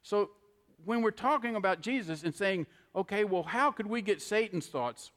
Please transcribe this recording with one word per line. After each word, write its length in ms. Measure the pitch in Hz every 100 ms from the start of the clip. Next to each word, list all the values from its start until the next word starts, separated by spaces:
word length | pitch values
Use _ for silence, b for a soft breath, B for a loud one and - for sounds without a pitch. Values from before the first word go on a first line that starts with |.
So 300 | - 208 202 - _ _ _ _ 160
when 160 | 233
we're 100 | 226
talking 440 | 214 254 294 233 220
about 260 | 190 170
Jesus 420 | 214 262 175 160
and 100 | 165
saying, 320 | - 196 185 151 b b 185
"Okay, 300 | 190 202 214
well, 180 | 185
how 280 | 165 226 285
could 160 | - 208
we 140 | 233
get 200 | 208 175
Satan's 460 | - 214 220 180 -
thoughts?" 440 | 139 120 117 -